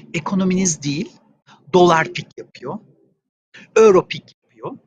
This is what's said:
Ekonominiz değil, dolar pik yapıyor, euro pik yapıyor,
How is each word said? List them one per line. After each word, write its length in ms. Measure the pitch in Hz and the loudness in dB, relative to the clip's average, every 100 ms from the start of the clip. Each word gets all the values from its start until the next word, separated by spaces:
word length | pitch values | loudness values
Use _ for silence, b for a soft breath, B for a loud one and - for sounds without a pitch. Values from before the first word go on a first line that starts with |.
| - | -12
Ekonominiz 680 | 170 - 190 190 185 190 151 | -10 -6 -2 -2 0 -2 -4
değil, 300 | 143 143 220 - _ _ _ b _ | -6 -6 -8 -16 _ _ _ b _
dolar 400 | 185 175 160 160 | 4 4 4 0
pik 260 | - - - | -8 -14 -18
yapıyor, 400 | - - 123 196 - _ _ _ _ _ _ B B - | -20 -18 -14 -14 -18 _ _ _ _ _ _ B B 4
euro 320 | 220 185 - | 4 4 -2
pik 280 | 151 - _ | -12 -18 _
yapıyor, 360 | _ _ 131 - | _ _ -16 -16